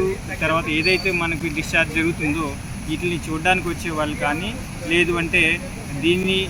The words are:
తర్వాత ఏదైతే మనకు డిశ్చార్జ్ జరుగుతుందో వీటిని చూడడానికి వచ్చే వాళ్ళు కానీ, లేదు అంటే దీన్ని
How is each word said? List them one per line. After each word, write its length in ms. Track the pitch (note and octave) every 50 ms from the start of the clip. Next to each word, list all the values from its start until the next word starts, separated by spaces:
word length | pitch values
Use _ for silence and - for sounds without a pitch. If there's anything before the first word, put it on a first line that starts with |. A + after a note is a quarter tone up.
| F#3+ F#3+ F#3+ - - - F#3+ -
తర్వాత 280 | D#3+ D#3 D#3+ E3 E3+ E3
ఏదైతే 420 | D3+ D#3 D#3+ F#3 F#3 F3+ G3 F#3+
మనకు 360 | F3+ F3 E3+ E3 E3 C#3+ E3+ - D3+
డిశ్చార్జ్ 400 | D#3 D#3 - - E3 D#3+ D#3 D#3
జరుగుతుందో 520 | D#3+ D#3+ E3+ E3 - D#3+ D3 D3 E3 D#3 C#3 C#3 - - - - - - D3+
వీటిని 300 | D#3 D3+ F3 F3 F3 D3 - -
చూడడానికి 380 | D#3 D#3 D#3+ F#3 F#3 F#3 D#3 E3+
వచ్చే 220 | D#3+ - - E3+
వాళ్ళు 260 | D#3 D#3 D3+ D3+ D3
కానీ, 380 | C#3+ D3 C#3+ D3+ D#3+ F#3+ G#3+ B3 - - - - - - D#3
లేదు 240 | E3+ F3 E3+ E3+
అంటే 300 | E3+ E3+ E3 D#3 F#3 F3 E3 D#3+ E3+ F3+ A#3+ - - - - - D3 C#3+
దీన్ని 380 | D#3 E3+ F3 F#3 F#3 F#3+ F#3+ F#3+ F#3+